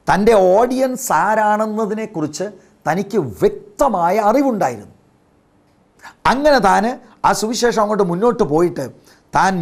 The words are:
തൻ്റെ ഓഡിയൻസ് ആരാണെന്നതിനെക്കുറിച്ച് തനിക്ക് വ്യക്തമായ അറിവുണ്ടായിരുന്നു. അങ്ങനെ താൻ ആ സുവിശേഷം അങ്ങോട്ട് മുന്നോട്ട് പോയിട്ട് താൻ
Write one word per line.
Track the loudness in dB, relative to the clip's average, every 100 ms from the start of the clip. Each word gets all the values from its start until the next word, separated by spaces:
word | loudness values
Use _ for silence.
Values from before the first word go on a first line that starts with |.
| -2
തൻ്റെ | 2 4 6 6
ഓഡിയൻസ് | 4 2 0 -4 -4 -2
ആരാണെന്നതിനെക്കുറിച്ച് | 0 0 0 0 0 -2 -4 -4 -6 -8 -6 -6 -6 -10 -12 _ _ -4
തനിക്ക് | -4 -2 -4 -4 0
വ്യക്തമായ | -2 -2 -8 -2 0 0 0 0
അറിവുണ്ടായിരുന്നു. | 2 2 0 0 -4 -6 -16 -20 _ _ _ _ _ _ _ _ _ _ -20 -4 -2
അങ്ങനെ | 2 2 4
താൻ | 4 2 0 -6 -14 _
ആ | -2
സുവിശേഷം | 0 -4 -2 -2 0
അങ്ങോട്ട് | 0 0 -2
മുന്നോട്ട് | 0 0 0
പോയിട്ട് | 0 0 0 -2 -10 -14 _ _ _
താൻ | 0 0 0